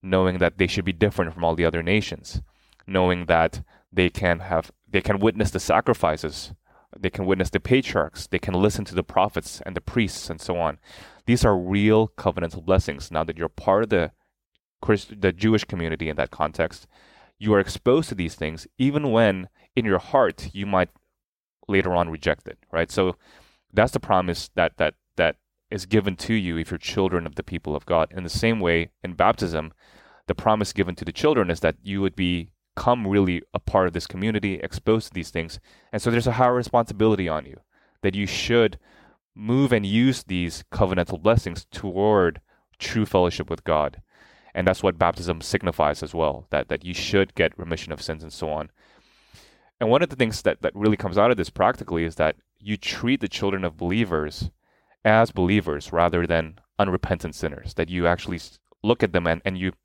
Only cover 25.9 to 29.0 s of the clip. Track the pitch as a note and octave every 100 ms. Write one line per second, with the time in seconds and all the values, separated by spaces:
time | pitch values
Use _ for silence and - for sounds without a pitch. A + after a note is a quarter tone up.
25.9 | G#2+ G2 F2+ - A2 F2+ E2 D#2+ E2 -
26.9 | - F#2+ F2 E2 D2+ - E2+ - D2 -
27.9 | E2+ D#2+ - F2 - A2+ A2+ F2+ E2 E2
28.9 | _